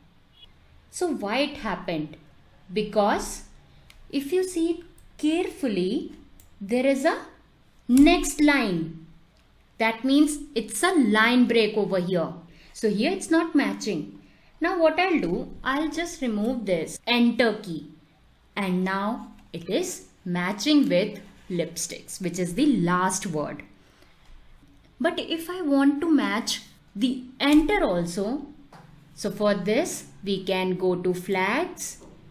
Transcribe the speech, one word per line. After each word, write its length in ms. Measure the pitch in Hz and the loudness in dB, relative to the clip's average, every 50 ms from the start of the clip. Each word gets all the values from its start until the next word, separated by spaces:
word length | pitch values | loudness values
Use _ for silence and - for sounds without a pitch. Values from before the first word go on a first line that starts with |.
| _ _ _ _ _ _ _ _ - - - _ _ _ - - _ _ | _ _ _ _ _ _ _ _ -20 -20 -20 _ _ _ -20 -20 _ _
So 160 | - - 370 | -8 -4 -4
why 320 | 339 269 208 208 196 220 262 | -4 -4 -4 -4 -4 -2 -2
it 200 | 294 285 294 - | -2 -2 -4 -8
happened? 580 | 214 220 180 - - - 175 156 151 156 - - - - - - - _ _ - _ - 180 | -8 -6 -6 -6 -6 -6 -6 -6 -6 -8 -12 -18 -20 -20 -20 -20 -20 _ _ -20 _ -8 -6
Because 720 | 214 214 208 - 214 202 214 277 381 - - - - - - - - - - - - - - - - - - | -4 -4 -2 0 2 2 2 2 0 -4 -8 -10 -12 -16 -18 -20 -20 -20 -20 -20 -20 -20 -20 -20 -20 -16 -6
if 220 | - 285 277 285 349 | -6 -6 -4 -2 -2
you 100 | 370 370 | -2 -2
see 280 | 370 - 330 330 339 | -2 -2 -2 -2 -2
it 140 | 330 - - - - - - - - - | -2 -4 -8 -20 -20 -20 -20 -20 -12 -4
carefully, 960 | - 302 320 339 370 - - - - 247 208 180 180 185 226 320 - - - - - - - - - - - - | -2 0 0 0 -2 -4 -6 -4 -4 -2 0 0 0 0 -2 -4 -6 -8 -14 -18 -20 -20 -20 -20 -20 -20 -18 -14
there 260 | 202 190 233 254 254 | -6 -2 -2 0 2
is 180 | 277 277 269 277 | 2 2 2 2
a 140 | 330 403 381 - - - _ _ _ _ _ _ _ _ _ _ | 0 0 0 -8 -16 -20 _ _ _ _ _ _ _ _ _ _
next 540 | - 240 269 285 330 359 349 349 - - - | 4 8 8 10 10 8 6 2 -2 0 2
line. 680 | 302 294 285 277 240 208 180 165 160 160 - - - - - - _ _ _ _ _ _ _ _ _ _ _ - | 4 4 4 4 2 0 0 -2 -2 -4 -8 -14 -18 -20 -20 -20 _ _ _ _ _ _ _ _ _ _ _ -2
That 260 | 226 226 226 - - | -2 -2 -2 -2 0
means 340 | 262 277 294 302 294 - - - - - | 2 6 6 6 4 2 -4 -8 -6 -6
it's 280 | 233 214 - - - - | -6 -4 -4 -4 0 0
a 100 | 359 392 | 2 4
line 520 | 320 254 208 208 220 220 233 247 254 247 | 4 4 4 4 4 4 6 6 6 4
break 300 | 208 233 233 214 208 214 | 6 4 4 4 2 2
over 220 | 220 196 175 190 185 | 0 0 0 0 -2
here. 320 | 175 180 185 170 160 139 170 - - - - - - - - | 0 0 0 0 0 -2 -6 -12 -16 -20 -20 -20 -20 -20 -12
So 180 | - - 214 | -2 -2 0
here 220 | 202 202 233 330 392 | 0 2 0 0 0
it's 180 | 381 - - | -2 -2 2
not 240 | 320 330 330 330 - | 2 2 2 2 2
matching. 640 | 285 240 196 196 - - 220 185 156 - - - - - - _ _ _ _ _ - | 2 2 2 -2 -4 -4 -4 -4 -4 -6 -8 -14 -20 -20 -20 _ _ _ _ _ -4
Now 180 | 302 349 381 349 | -2 -2 0 4
what 200 | 320 311 320 339 | 2 2 4 2
I'll 220 | 359 381 349 247 | 0 2 2 0
do, 340 | - 165 180 233 269 - - - - | 0 0 -2 -4 -6 -8 -12 -8 -4
I'll 280 | 247 269 285 311 302 | -2 -2 -2 -2 -2
just 300 | 302 320 339 339 - - | -4 -6 -6 -8 -6 -6
remove 460 | 269 240 214 208 208 233 262 247 208 | -4 -4 -2 -2 -2 -2 -2 -2 -2
this 320 | 190 180 160 156 - - - - | -2 -2 -2 -2 -6 -10 -10 -4
enter 540 | - 240 240 240 233 - - 247 226 208 214 - | 0 2 4 4 2 4 4 2 2 2 -2 -6
key. 260 | 175 165 151 - - - - _ _ _ _ _ _ _ _ _ _ - | -10 -10 -10 -10 -14 -20 -20 _ _ _ _ _ _ _ _ _ _ -8
And 260 | 214 196 190 180 185 185 | -6 -4 -2 0 0 0
now 480 | 190 190 196 202 214 240 262 - - - - - - - | -2 -2 -2 -2 -4 -4 -6 -10 -16 -20 -20 -20 -16 -16
it 180 | 147 160 - | -14 -8 -2
is 360 | 196 302 370 - - - - - _ _ - | -2 -2 -2 -2 -8 -12 -16 -20 _ _ -8
matching 640 | 180 175 180 175 180 208 208 - 294 302 294 247 185 | -6 -4 -4 -2 -4 -4 -4 0 4 4 4 4 4
with 320 | 180 175 202 208 - - - - - - - - | 4 2 2 0 -4 -10 -16 -20 -20 -20 -12 -8
lipsticks, 720 | 185 170 160 170 - - - - - - - - - - | -4 -4 -4 -4 -6 -8 -8 -8 -10 -12 -14 -14 -12 -6
which 180 | 190 170 170 185 | -6 -6 -4 -4
is 160 | 180 175 175 | -4 -4 0
the 120 | 190 302 302 254 196 | 0 2 2 2 2
last 480 | 170 170 180 180 185 196 208 - - | 2 2 2 2 0 0 -2 -2 -4
word. 360 | 196 151 151 143 - - - - - - _ - _ _ _ - _ _ _ _ - - - - - - - - - - - _ _ _ - | -4 -4 -4 -6 -6 -8 -14 -16 -20 -20 _ -20 _ _ _ -20 _ _ _ _ -20 -20 -20 -20 -20 -20 -20 -20 -20 -20 -20 _ _ _ -2
But 200 | 254 339 349 349 | -2 -2 -2 -2
if 280 | 262 - 320 330 330 - | -6 -6 -6 -6 -6 -8
I 140 | 359 370 359 | -8 -4 -2
want 380 | 285 277 277 277 285 294 285 | 0 2 4 4 4 2 2
to 100 | 339 339 | 2 2
match 520 | 311 262 214 196 202 220 - - - - - - - - _ _ - | 2 2 2 2 -2 -2 -4 -4 -6 -8 -8 -16 -20 -20 _ _ -6
the 280 | 196 226 254 - - - - - - | -2 -2 -2 -2 -2 -8 -14 -8 -2
enter 460 | 269 285 302 302 320 - 415 403 339 | 2 6 6 6 6 6 2 2 2
also, 600 | 233 180 175 170 170 - 214 196 214 262 320 - - - - - - - - - - - - - - - | 2 0 0 -2 -2 -4 -4 -4 -4 -4 -6 -8 -12 -18 -20 -20 -20 -20 -20 -20 -20 -20 -20 -20 -20 -16
so 160 | - - 202 | -8 -6 -6
for 240 | 196 - 208 208 202 | -4 0 2 2 2
this 520 | 180 170 202 214 262 349 349 - - - - - - - | 2 0 0 0 0 0 -2 -4 -10 -12 -16 -18 -12 -6
we 180 | 196 196 190 - | -4 -4 -4 -2
can 340 | - 185 185 185 185 180 | -2 -2 0 0 -2 -2
go 200 | 180 185 185 180 | 0 0 0 0
to 180 | 175 175 180 180 | 0 0 -2 -2
flags 840 | 180 - - 196 185 185 196 226 285 359 359 - - - - - - - - - - - - | -2 -2 -2 -2 0 0 0 0 0 -2 -4 -6 -10 -10 -10 -12 -14 -18 -20 -20 -20 -20 -16